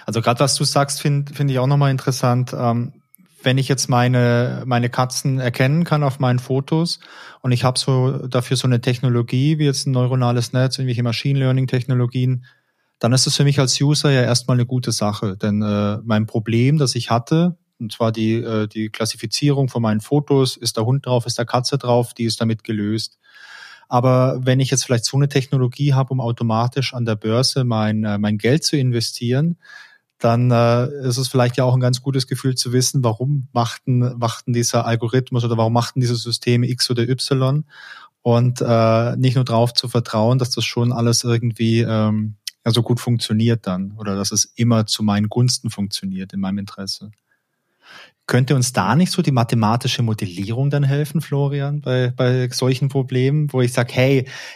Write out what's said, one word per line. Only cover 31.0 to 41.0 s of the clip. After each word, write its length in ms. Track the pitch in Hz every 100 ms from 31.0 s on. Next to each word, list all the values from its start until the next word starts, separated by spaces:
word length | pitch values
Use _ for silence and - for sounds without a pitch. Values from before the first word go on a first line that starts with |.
| 131
ist 100 | 120
es 100 | 127
vielleicht 280 | 131 123 123
ja 80 | 127
auch 80 |
ein 60 | 127
ganz 200 | 123 123
gutes 260 | 139 131 127
Gefühl 280 | - 135 127
zu 180 | 123
wissen, 300 | 127 127 143
warum 440 | 120 110 131 147 127
macht 340 | 120 117 - -
denn, 280 | 123 123 120
macht 300 | 117 - -
denn 60 |
dieser 320 | 120 117 120 117
Algorithmus 580 | 113 117 131 127 123 117
oder 120 | 113
warum 160 | 113
macht 220 | 120 117 -
denn 60 |
dieses 220 | 120 120
System 400 | 117 117 - 120
X 260 | 123 127 -
oder 120 | 123 117
Y? 560 | 131 - 135 131 147 - - - - - _
Und, 400 | 120 117 123 120
äh, 540 | 120 113 113 113 120 123
nicht 180 | 127 131
nur 100 | 123
drauf 280 | 113 120
zu 160 | - 123
vertrauen, 500 | 120 107 110 113 131
dass 120 | 123
das 140 | - -
schon 260 | - 120
alles 300 | 120